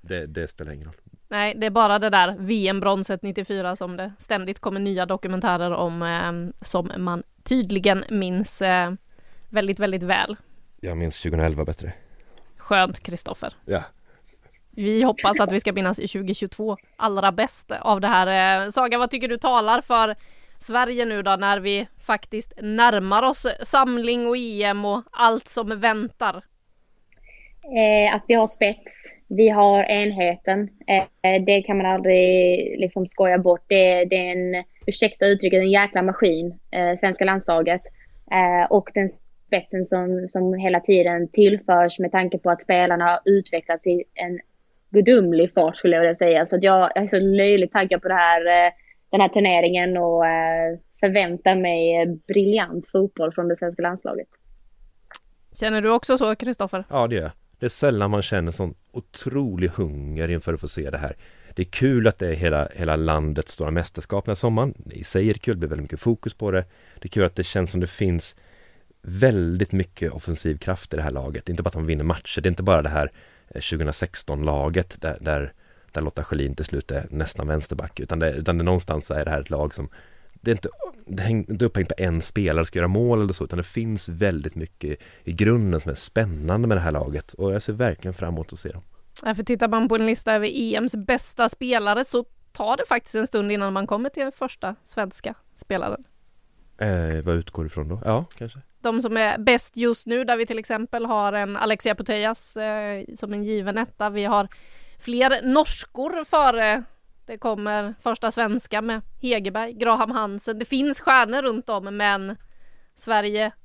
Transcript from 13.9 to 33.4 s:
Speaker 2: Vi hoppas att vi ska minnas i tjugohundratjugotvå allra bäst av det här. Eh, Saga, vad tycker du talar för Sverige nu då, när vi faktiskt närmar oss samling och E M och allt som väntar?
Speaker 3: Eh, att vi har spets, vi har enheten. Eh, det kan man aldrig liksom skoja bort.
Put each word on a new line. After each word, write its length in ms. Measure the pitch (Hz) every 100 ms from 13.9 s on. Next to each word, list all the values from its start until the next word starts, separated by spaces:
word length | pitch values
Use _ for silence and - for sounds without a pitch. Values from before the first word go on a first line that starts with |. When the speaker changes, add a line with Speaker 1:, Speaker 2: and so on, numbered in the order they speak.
| - _ _ _ _ _ _ _
Speaker 2:
Vi 300 | - 208 220
hoppas 380 | 254 226 196 208
att 120 | 208
vi 80 | 196
ska 140 | 214
minnas 260 | 196 185 -
i 80 | 202
tjugohundratjugotvå 680 | 196 190 196 190 - 220 196 _ -
allra 340 | 220 196 196
bäst 400 | 175 165 - - -
av 200 | - 202
det 60 | 202
här. 540 | 185 185 190 190 190
Eh, 80 | 202
Saga, 280 | 233 254 240
vad 140 | 247
tycker 160 | 262 247
du 100 | 233
talar 440 | 294 240 214 233
för 340 | - 233 220 208 - - - -
Sverige 460 | - 233 247 240 233
nu 160 | 208
då, 140 | 196 196
när 240 | 196 202
vi 280 | 190 202 208 -
faktiskt 540 | - 208 - 214 - -
närmar 640 | 208 214 240 214 190 202
oss 240 | 262 294 254 -
samling 640 | 240 269 262 240 233 240 240
och 100 | 247
E 260 | 233 208
M 220 | 202 202 208
och 180 | 202 226
allt 360 | - 233 226 -
som 320 | - 214 220
väntar? 640 | 226 220 226 - 220 180 - _ _ _ _ _ _ _ - - - - 302 240
Speaker 3:
Eh, 380 | 214 214 208 208
att 100 | -
vi 60 |
har 140 | 233 220
spets, 680 | - 202 214 - - - - _
vi 220 | 185 220
har 340 | 214 202 202
enheten. 880 | 196 208 208 196 175 175 - 190 208 - -
Eh, 560 | 196 190 _ 185 190 185
det 160 | 202
kan 160 | 190 196
man 80 | 190
aldrig 720 | 190 185 185 180 185 180 180 - -
liksom 280 | 180 196 185
skoja 300 | - 185
bort. 280 | 180